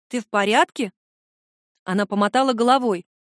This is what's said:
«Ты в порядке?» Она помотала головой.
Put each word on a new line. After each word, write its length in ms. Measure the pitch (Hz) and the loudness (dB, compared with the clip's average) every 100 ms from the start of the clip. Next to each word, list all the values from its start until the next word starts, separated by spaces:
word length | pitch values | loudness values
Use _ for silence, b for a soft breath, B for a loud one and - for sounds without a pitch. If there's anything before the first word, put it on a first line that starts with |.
| _ | _
«Ты 120 | 247 | -10
в 60 | - | -6
порядке?» 680 | 208 202 240 349 - 214 _ _ _ _ _ _ _ _ _ | -4 0 2 0 -2 -8 _ _ _ _ _ _ _ _ _
Она 200 | - 185 | -6 -4
помотала 480 | 202 202 202 247 269 | -2 -2 0 0 0
головой. 540 | 226 240 269 247 180 - _ | 0 2 2 2 -4 -6 _